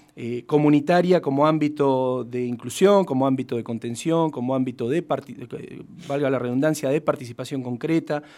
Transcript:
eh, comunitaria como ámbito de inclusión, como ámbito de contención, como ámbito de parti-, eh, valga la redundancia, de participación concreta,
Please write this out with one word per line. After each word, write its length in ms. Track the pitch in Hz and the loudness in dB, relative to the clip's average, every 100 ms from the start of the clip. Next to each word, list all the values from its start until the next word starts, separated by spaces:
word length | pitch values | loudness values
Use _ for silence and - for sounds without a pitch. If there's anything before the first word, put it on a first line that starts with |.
| _ - | _ -10
eh, 280 | 123 120 - | -8 -8 0
comunitaria 760 | 147 147 147 147 175 180 180 | 4 6 4 4 2 4 2
como 260 | 151 139 151 | 2 2 2
ámbito 760 | 160 147 147 139 131 127 127 | 4 0 2 2 2 0 -2
de 220 | 120 123 123 | -6 -6 -6
inclusión, 600 | 123 127 - 190 202 185 | -6 -10 2 4 6 4
como 200 | 131 135 | 2 2
ámbito 300 | 131 127 120 | 0 -2 -6
de 80 | |
contención, 640 | 113 113 120 117 160 165 160 | -4 -8 -6 -6 0 2 0
como 240 | 139 123 | -2 -4
ámbito 360 | 135 127 117 117 | -2 -2 -4 -2
de 120 | 160 | -2
parti-, 360 | 170 135 - 120 120 - | -2 -6 -6 -16 -14 -14
eh, 240 | - - - - - | -14 -16 -18 -18 -6
valga 220 | 143 139 | -2 0
la 80 | 131 | 0
redundancia, 520 | 123 123 156 156 131 | 0 0 0 0 0
de 120 | 147 | 0
participación 640 | 156 143 120 120 - 139 | 0 -4 -6 -12 -8 -6
concreta, 580 | 123 120 160 160 - 147 147 | -6 -6 0 0 0 -6 -8